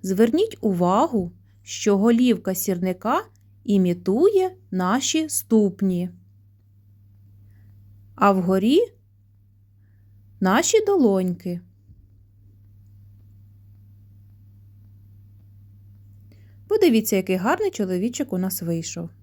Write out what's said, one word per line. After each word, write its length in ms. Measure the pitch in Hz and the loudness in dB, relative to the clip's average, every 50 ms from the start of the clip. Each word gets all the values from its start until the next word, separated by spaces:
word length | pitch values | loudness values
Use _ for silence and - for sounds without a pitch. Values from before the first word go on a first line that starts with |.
| - | -4
Зверніть 560 | 190 190 185 226 233 233 320 415 440 - - | -4 2 2 2 2 4 0 -2 -2 -4 -4
увагу, 720 | - 220 190 170 175 175 185 214 277 330 285 214 185 175 - - _ _ _ _ _ | -2 -2 0 2 2 2 2 2 2 0 0 -4 -4 -4 -10 -16 _ _ _ _ _
що 360 | - - - - 214 202 196 | -16 -14 -4 0 0 2 2
голівка 560 | 202 233 240 226 254 254 226 - - - 190 | 4 2 4 4 4 2 2 0 0 -6 -6
сірника 680 | 180 - - 190 175 175 185 180 185 - 214 262 349 440 - _ _ _ - - - - | -4 -4 -4 -4 -2 -2 -4 -4 -4 -4 -4 -4 -4 -4 -8 _ _ _ -20 -20 -20 -6
імітує 880 | - 202 196 185 180 175 180 180 - 190 233 330 415 440 392 370 370 370 - - _ | 0 2 2 2 2 0 -2 -2 -2 0 2 2 4 4 2 0 0 -4 -10 -16 _
наші 580 | - 185 185 180 202 254 - - - 311 320 302 | -4 -2 0 0 0 0 -2 -2 -2 -2 -4 -2
ступні, 840 | - - - - 226 220 214 196 196 - 196 190 185 175 180 185 - - - _ _ _ _ _ _ _ _ _ _ _ _ _ - _ _ - - - - - - - - - - - - - - - - - - - - - - - | -6 -8 -4 0 2 2 2 2 0 -2 -2 -2 -2 -2 -4 -6 -10 -16 -20 _ _ _ _ _ _ _ _ _ _ _ _ _ -20 _ _ -20 -20 -20 -20 -20 -20 -20 -20 -20 -20 -20 -20 -20 -20 -20 -20 -20 -20 -20 -20 -20 -6 0
а 120 | - 202 196 | 2 2 2
вгорі 480 | 190 175 175 190 190 190 226 277 359 480 - - _ _ _ _ _ _ _ _ _ _ _ _ _ _ _ _ _ _ _ _ _ _ _ _ - _ - - - | 2 2 0 0 0 2 2 2 2 2 0 -6 _ _ _ _ _ _ _ _ _ _ _ _ _ _ _ _ _ _ _ _ _ _ _ _ -20 _ -20 -10 -4
наші 440 | 196 185 190 247 330 - - 440 427 | -2 0 2 2 0 2 0 0 2
долоньки. 760 | 415 403 370 277 214 196 190 185 185 175 - - 180 175 175 175 - _ _ _ _ - - - - - - - _ _ _ - - - - - - - - - - - - - - - - - - - - - - - - - - - - - - - - - - - - - - - - - - - - - - - - - - - - - - - - - - - - - - - - - - - - - - - - - - - - - - - - - - - - - - | 2 0 2 2 2 2 0 0 -2 -6 -6 -8 -8 -8 -8 -12 -18 _ _ _ _ -20 -20 -20 -20 -20 -20 -20 _ _ _ -20 -20 -20 -20 -20 -20 -20 -20 -20 -20 -20 -20 -20 -20 -20 -20 -20 -20 -20 -20 -20 -20 -20 -20 -20 -20 -20 -20 -20 -20 -20 -20 -20 -20 -20 -20 -20 -20 -20 -20 -20 -20 -20 -20 -20 -20 -20 -20 -20 -20 -20 -20 -20 -20 -20 -20 -20 -20 -20 -20 -20 -20 -20 -20 -20 -20 -20 -20 -20 -20 -20 -20 -20 -20 -20 -20 -20 -20 -20 -20 -20 -20 -20 -20 -8 -2
Подивіться, 480 | 403 427 415 339 233 226 214 - - | 0 4 4 4 4 4 2 2 -2
який 200 | 190 190 190 190 | -2 0 -2 -4
гарний 340 | 185 175 226 320 381 427 392 | -2 0 -2 -2 -2 -2 -4
чоловічок 640 | - - 208 185 185 180 185 240 247 - - - - | -4 -4 -6 -4 -2 -2 -4 -4 -4 -6 -8 -6 -4
у 60 | 185 | -4
нас 240 | 185 190 185 - 175 | -4 -4 -6 -8 -6
вийшов. 480 | 165 170 165 165 - - 170 170 165 - _ | -6 -6 -6 -6 -8 -10 -12 -12 -14 -14 _